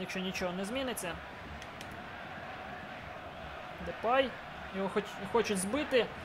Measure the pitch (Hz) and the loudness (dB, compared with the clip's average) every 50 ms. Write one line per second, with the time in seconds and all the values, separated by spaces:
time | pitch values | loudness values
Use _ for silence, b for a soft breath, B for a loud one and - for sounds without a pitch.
0 | 185 - - 190 185 190 185 - 190 180 175 185 196 196 240 269 269 254 220 - | -4 -2 -2 0 0 0 0 0 0 0 0 0 -2 0 0 0 0 0 0 -2
1 | - 175 165 - - - - - - - - - - - - - - - - - | -2 -4 -4 -4 -6 -8 -10 -10 -8 -8 -8 -8 -8 -8 -8 -8 -8 -8 -8 -8
2 | - - - - - - - - - - - - - - - - - - - - | -8 -8 -8 -8 -8 -8 -8 -8 -8 -8 -8 -8 -8 -8 -8 -8 -8 -8 -8 -8
3 | - - - - - - - - - - - - - - - - 180 170 170 - | -8 -8 -8 -8 -8 -10 -10 -8 -8 -8 -8 -8 -8 -8 -8 -6 -4 -4 -4 0
4 | - 220 247 269 269 240 - - - - - - - - - 190 196 185 - 214 | 4 6 8 8 8 6 2 -4 -8 -10 -8 -8 -8 -4 -2 0 0 2 4 2
5 | 196 - - - - 190 - 233 208 - 208 190 180 196 220 294 302 - 269 247 | 2 2 -2 -6 0 4 6 6 6 6 4 2 2 2 2 2 4 6 6 6
6 | 208 - - B B | 6 6 2 B B